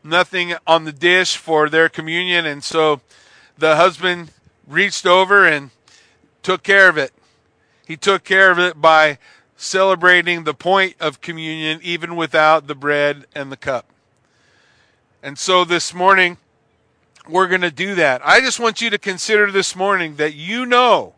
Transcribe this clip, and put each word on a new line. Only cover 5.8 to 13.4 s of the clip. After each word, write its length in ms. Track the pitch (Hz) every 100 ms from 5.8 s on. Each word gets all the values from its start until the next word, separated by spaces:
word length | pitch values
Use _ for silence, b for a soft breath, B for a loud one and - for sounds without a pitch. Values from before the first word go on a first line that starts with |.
| _ b b b _ _
took 200 | - 185
care 260 | - 196 185
of 80 | 151
it. 160 | 135 _ _ _ _ _ _ _ -
He 100 | 160
took 280 | 202 190
care 260 | - 190 190
of 80 | 175
it 220 | 180 156
by 380 | 160 156 156 139 b b b _
celebrating 880 | - 190 190 185 180 180 170 170
the 100 | 156
point 420 | 139 175 190 190 -
of 200 | 160 139
communion, 600 | - 165 160 160 156 160
even 340 | 175 170 170 170
without 500 | 160 160 156 160 143
the 80 |
bread 520 | 139 143 147 147 143 -
and 160 | 151